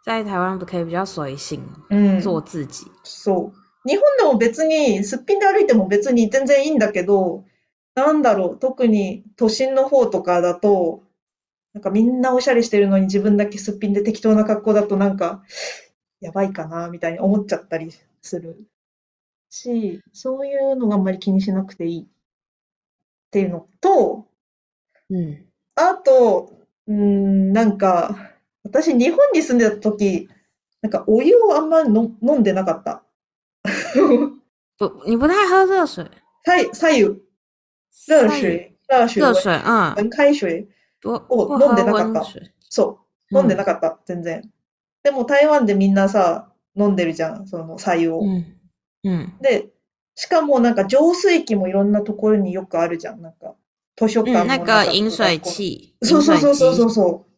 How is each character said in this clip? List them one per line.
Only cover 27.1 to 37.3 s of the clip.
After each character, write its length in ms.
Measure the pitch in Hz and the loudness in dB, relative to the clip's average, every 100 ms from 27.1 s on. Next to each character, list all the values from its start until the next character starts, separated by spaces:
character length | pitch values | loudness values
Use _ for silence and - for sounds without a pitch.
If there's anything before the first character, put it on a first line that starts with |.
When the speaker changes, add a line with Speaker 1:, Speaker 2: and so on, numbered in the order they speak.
| 196 196 196 190 | 2 2 2 2
Speaker 2:
な 120 | 202 | 2
ん 140 | 226 196 | 2 2
か、 380 | 196 175 - 202 - _ _ _ | 2 2 -2 -8 -16 _ _ _
私 300 | 202 254 330 | -4 -2 0
日 160 | 247 262 | 2 2
本 80 | 339 571 | 2 2
に 100 | 359 | 2
住 120 | 302 | 0
ん 40 | 247 | 2
で 120 | 220 | 0
た 60 | 208 | 0
時、 500 | 214 202 202 170 - _ _ _ _ _ | -4 -2 -2 -2 -8 _ _ _ _ _
な 60 | 220 | -6
ん 20 | |
か 140 | - - | -4 0
お 160 | 214 | 2
湯 140 | 294 480 | 6 4
を 180 | 440 302 | 4 2
あ 40 | |
ん 80 | 311 | 2
ま 160 | 320 | 2
の-、 260 | 294 214 233 - | 4 2 0 -2
飲 160 | 240 294 | 0 2
ん 20 | |
で 100 | 202 | 2
な 120 | 185 | 0
か 80 | 190 | -4
っ 100 | - | -6
た。 200 | - - _ _ _ _ _ _ | -8 -12 _ _ _ _ _ _
<laughs> 1120 | 196 - 698 254 349 240 - - _ _ _ _ | -10 -8 -2 2 4 4 2 -6 _ _ _ _
Speaker 1:
不， 240 | 202 - - | -8 -6 -4
你 100 | 226 | 0
不 100 | 294 | 2
太 80 | 381 381 | 2 2
喝 180 | 370 381 | 4 4
热 180 | 392 | 2
水。 240 | 320 - 160 _ _ _ | -2 -6 -16 _ _ _
Speaker 2:
白-， 280 | - 359 - | 0 2 0
白 240 | - 320 277 | -2 0 4
湯。 260 | 196 - _ | 2 0 _